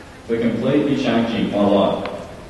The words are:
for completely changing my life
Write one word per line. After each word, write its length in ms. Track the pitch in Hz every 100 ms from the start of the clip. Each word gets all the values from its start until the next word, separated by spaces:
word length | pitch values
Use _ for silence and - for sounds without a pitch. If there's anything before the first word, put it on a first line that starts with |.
| - - -
for 120 | 117
completely 640 | - - 131 147 135 -
changing 500 | 123 117 113 104 95
my 140 | 101 101
life 440 | 101 - - - - - - -